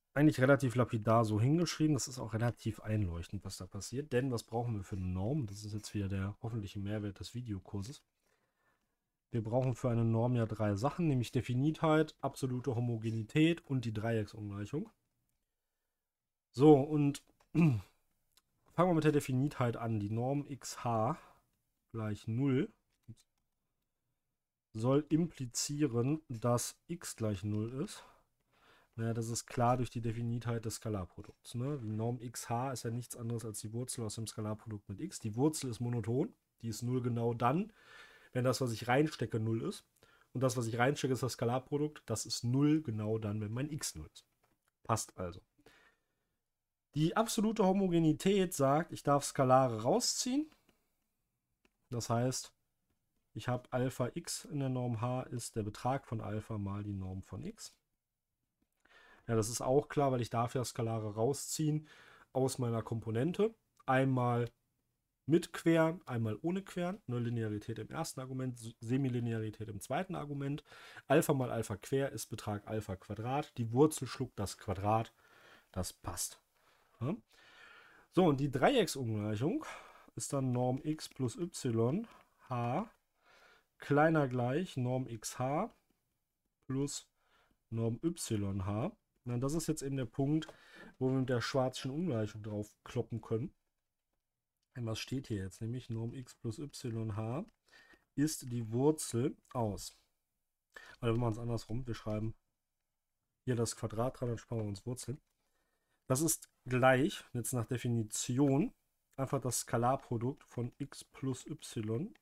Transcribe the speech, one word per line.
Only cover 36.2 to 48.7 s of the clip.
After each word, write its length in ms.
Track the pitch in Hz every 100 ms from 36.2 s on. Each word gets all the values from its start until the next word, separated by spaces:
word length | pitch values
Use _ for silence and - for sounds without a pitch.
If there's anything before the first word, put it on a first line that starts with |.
| 214 - _ _
die 80 | 113
ist 120 | 107
null 200 | 120 127
genau 320 | 120 117 117
dann, 400 | 113 120 156 226 - - - - - -
wenn 100 | -
das, 180 | 127 -
was 100 | 127
ich 160 | 110 117
reinstecke, 520 | 131 156 - 120 117
null 240 | 110 113
ist. 220 | 147 - _ _ _ _ _
Und 80 | 131
das, 160 | 131 117
was 100 | 113
ich 100 | 117
reinstecke, 360 | 123 147 131
ist 100 | 127
das 100 | 127
Skalarprodukt. 680 | - 117 127 - 143 151 151 -
Das 200 | 107 -
ist 180 | -
null 380 | 117 131 147 156
genau 360 | 151 110 107 110
dann, 220 | 107 107
wenn 120 | 107
mein 180 | 117 147
X 240 | 143 - 80
null 140 | 78
ist. 120 | - _ _ _ _ _ _
Passt 340 | - 110 - -
also. 240 | 90 92 _ _ - - _ _ _ _ _ _ _ _ _ _ _ 147
Die 200 | 160 202
absolute 500 | 226 - 214 226 190
Homogenität 880 | 190 190 170 160 156 190 202 185
sagt, 380 | - 135